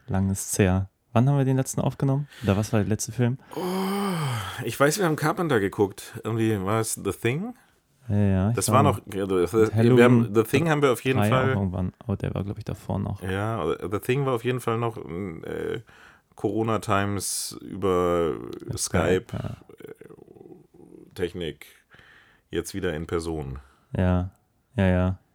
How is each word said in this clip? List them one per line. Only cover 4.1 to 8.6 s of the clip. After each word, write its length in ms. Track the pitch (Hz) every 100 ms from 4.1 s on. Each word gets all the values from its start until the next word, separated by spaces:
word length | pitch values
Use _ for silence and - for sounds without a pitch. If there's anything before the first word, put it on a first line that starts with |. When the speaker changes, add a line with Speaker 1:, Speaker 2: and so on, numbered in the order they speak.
| 170 143 117 95 -
Speaker 2:
ich 160 | 117 -
weiß, 180 | 143 175
wir 60 |
haben 100 | 175
Carpenter 460 | 147 151 180 170 117
geguckt. 600 | 98 - 98 - - -
Irgendwie 360 | 110 113 113 104
war 200 | 95 110
es 140 | 107
The 180 | - 95
Thing? 420 | - 117 143 233 - _ _ _ _ 117
Speaker 1:
Ja, 80 | 104
ja, 340 | 101 95 101
ich 60 |
Speaker 2:
Das 100 | 120